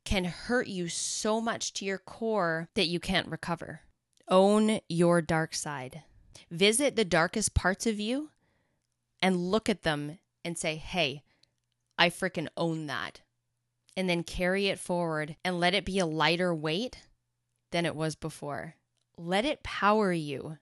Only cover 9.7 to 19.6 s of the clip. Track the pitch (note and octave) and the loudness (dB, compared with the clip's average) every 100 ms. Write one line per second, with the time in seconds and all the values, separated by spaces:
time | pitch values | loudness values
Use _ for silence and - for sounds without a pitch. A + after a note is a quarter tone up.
9.7 | G3 E3 D3 D3 E3 _ _ E3+ E3+ E3 | 0 0 -2 -4 -10 _ _ -8 -4 -4
10.7 | D#3 - F#3 D3 D3 - _ _ _ _ | -4 -4 -2 -2 -2 -14 _ _ _ _
11.7 | _ _ - F3 - F#3 F3+ D#3 - E3+ | _ _ 2 2 2 -4 -4 -6 -2 -2
12.7 | D#3+ D3+ A#2+ D#2+ - _ _ _ _ _ | -2 -4 -6 -8 -12 _ _ _ _ _
13.7 | _ _ - F#3 F3 E3 - F3+ F#3+ G3+ | _ _ -4 0 0 -2 -2 0 2 0
14.7 | F3 - F3 E3+ D#3 D3+ D#3 F#3 F3+ F3 | -2 -4 -2 -2 -4 -6 -6 -6 0 2
15.7 | F#3+ F3+ F#3+ E3+ D#3 D3+ E3+ F3+ E3 D3+ | 2 0 0 0 2 2 4 2 0 -2
16.7 | E3+ B3+ - - _ _ _ _ _ _ | -2 -4 -10 -20 _ _ _ _ _ _
17.7 | E3+ E3+ C#3+ D#3 D3+ D#3+ - D3 C#3 D#3+ | -2 -2 -2 -4 -4 -10 -8 -8 -8 -10
18.7 | - _ _ _ - E3+ F#3+ C4 C#4+ | -14 _ _ _ -14 -2 0 0 -4